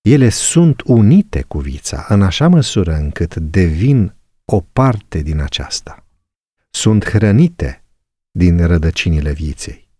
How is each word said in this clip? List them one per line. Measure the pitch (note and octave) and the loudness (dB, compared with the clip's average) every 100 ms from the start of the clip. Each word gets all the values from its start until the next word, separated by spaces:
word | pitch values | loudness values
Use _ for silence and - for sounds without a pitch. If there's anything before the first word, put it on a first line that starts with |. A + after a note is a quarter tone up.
Ele | - C#3 B2 | 2 4 4
sunt | - - - E3+ C#3+ | 0 -2 2 2 2
unite | - A#2+ G#2 F3 - C#2+ | 0 2 4 4 2 -4
cu | C#2 D2+ | -6 -8
vița | C#2 C2+ - - - | -8 -10 -10 -12 -2
în | G#2 | 0
așa | G2 D#2+ D#3 | 2 2 2
măsură | F3+ C3+ - E2+ | 2 2 -2 -2
încât | D#2 D2 - E2 | -2 -4 -4 -6
devin | - D#2 E2 F2+ D#2 A#2 C#3 F#2 - _ _ | -6 -4 0 0 0 0 2 0 -4 _ _
o | _ G#2 | _ -4
parte | - - C3 A2 - E2 | -2 -2 0 -2 -6 -8
din | D2 D2+ | -4 -4
aceasta. | C2+ - - - - - _ _ _ _ _ _ _ | -4 -8 -10 -12 -14 -20 _ _ _ _ _ _ _
Sunt | - - G#2+ | -4 0 0
hrănite | - G#2 G#2 G2+ E3+ - C2+ - _ _ _ _ _ | 0 0 2 4 2 0 -10 -10 _ _ _ _ _
din | - F2 E2+ E2+ | 0 2 4 2
rădăcinile | E2+ D#2+ - - D#2 D2 | 2 0 -2 -2 -2 -2
viței. | D2 D#2 C#2 - - _ _ | -6 -8 -10 -14 -16 _ _